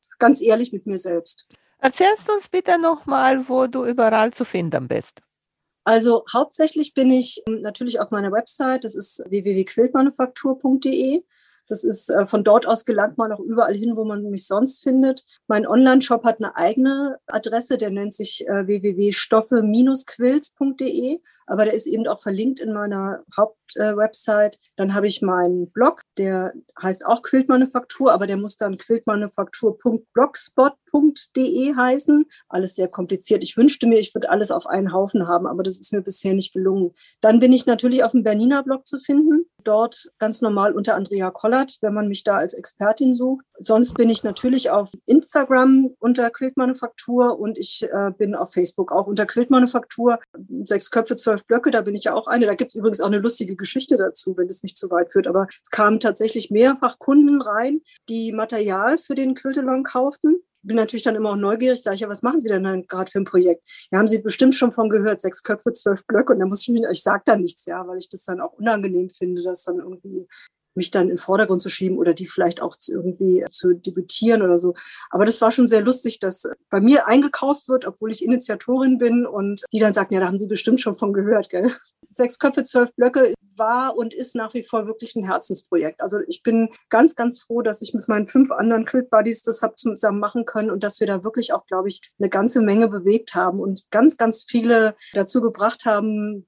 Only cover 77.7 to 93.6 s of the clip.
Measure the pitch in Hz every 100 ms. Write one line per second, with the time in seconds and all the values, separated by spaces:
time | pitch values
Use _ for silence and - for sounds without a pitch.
77.7 | 254 196 - 220 220 233 247 - 202 -
78.7 | 254 262 254 240 240 240 208 196 202 -
79.7 | 220 214 202 190 190 180 190 202 208 -
80.7 | 254 226 190 208 196 202 220 - 180 233
81.7 | - _ _ _ - 247 - 285 269 247
82.7 | 254 240 - 247 247 254 - _ - 220
83.7 | 247 262 240 226 - 247 240 220 247 -
84.7 | 226 208 220 233 226 190 190 - 185 -
85.7 | 175 151 - 190 202 - - - 226 226
86.7 | - _ 226 311 - 240 247 _ 233 233
87.7 | 208 214 220 - 214 208 262 269 - 226
88.7 | 226 220 262 247 214 214 226 - 220 220
89.7 | - 233 208 214 202 208 240 226 220 214
90.7 | 196 208 - 202 196 196 233 226 - -
91.7 | 185 196 - - _ 196 190 226 247 214
92.7 | 208 226 202 180 226 - 180 180 196